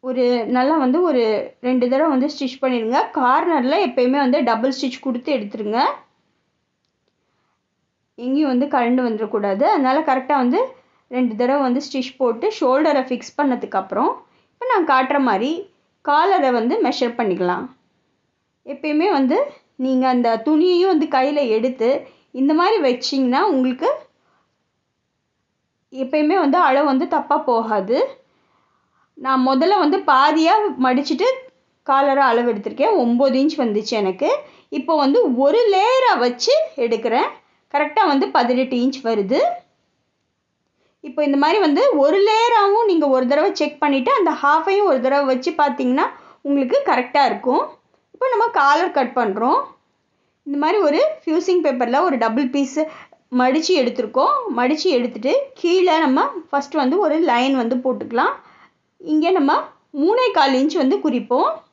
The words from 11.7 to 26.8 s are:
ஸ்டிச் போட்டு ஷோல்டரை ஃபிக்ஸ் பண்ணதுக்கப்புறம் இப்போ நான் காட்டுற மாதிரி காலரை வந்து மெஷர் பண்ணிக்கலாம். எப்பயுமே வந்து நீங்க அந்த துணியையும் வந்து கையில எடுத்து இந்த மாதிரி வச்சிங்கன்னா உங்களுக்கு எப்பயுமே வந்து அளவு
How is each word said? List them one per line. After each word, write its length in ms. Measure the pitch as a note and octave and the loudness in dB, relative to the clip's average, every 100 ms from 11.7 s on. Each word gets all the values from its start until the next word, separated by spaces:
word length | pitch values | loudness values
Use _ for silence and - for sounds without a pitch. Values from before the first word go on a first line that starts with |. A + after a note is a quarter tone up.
| B3 | -2
ஸ்டிச் 360 | C#4 C4+ B3+ - | -4 -8 -8 -2
போட்டு 360 | B3+ A3+ F#4+ | -2 0 -4
ஷோல்டரை 500 | G#4+ C4+ C4 D#4 C#4+ | -2 0 2 2 0
ஃபிக்ஸ் 340 | B3+ B3 - - | -2 -6 -8 -4
பண்ணதுக்கப்புறம் 760 | C#4+ B3 G#3 G3 G3 G3 D#4 C5 _ _ _ | -2 -2 -4 -6 -4 -2 -2 -4 _ _ _
இப்போ 200 | _ B4 | _ -2
நான் 180 | A4 D#4 | 0 2
காட்டுற 340 | C4+ C4 D4 | 0 2 0
மாதிரி 300 | C4 G3 B3 E4+ - _ _ _ | 0 0 -2 -6 -10 _ _ _
காலரை 460 | - D4 F4+ F#4+ C4+ | -2 0 2 2 0
வந்து 320 | B3 A3+ G4+ | 0 0 0
மெஷர் 340 | D4+ C#4 A#3+ A#3+ | -2 -2 -4 -2
பண்ணிக்கலாம். 480 | A3 F3+ F3+ F3+ B3+ - _ _ _ _ _ _ _ _ - | -4 -2 -2 -4 -8 -18 _ _ _ _ _ _ _ _ -16
எப்பயுமே 440 | C#4+ D#4 D4+ F#4 | -10 -4 0 0
வந்து 280 | D4 C4 F4 C#5+ - _ _ | 0 2 0 -2 -8 _ _
நீங்க 320 | C4 C4 C4 | -2 0 2
அந்த 340 | B3 A#3 A3+ | 0 0 -2
துணியையும் 480 | A3+ D#4 F4+ F4 F#4+ | 0 2 2 2 2
வந்து 140 | E4 D4+ | 2 0
கையில 420 | C4 C4 D4 C4 | 0 0 0 0
எடுத்து 400 | A3 B3 B3+ A3+ C4+ - _ _ | 0 -2 -2 -2 -2 -6 _ _
இந்த 220 | B3 C#4 | -2 0
மாதிரி 220 | D#4 F4+ A4 | 2 2 2
வச்சிங்கன்னா 580 | C#4 B3 - C4+ B3+ C4 | 0 -2 -4 -2 0 0
உங்களுக்கு 480 | G4+ C4+ B3+ B3+ F4 D5 - _ _ _ _ _ _ _ _ _ _ _ _ _ _ _ _ _ _ | 0 0 0 -2 -2 -4 -8 _ _ _ _ _ _ _ _ _ _ _ _ _ _ _ _ _ _
எப்பயுமே 440 | B3+ C4 D4+ D4+ F#4+ | -10 -4 0 0 2
வந்து 200 | D4 E4+ | 2 2
அளவு 280 | D#4+ C4 | 2 2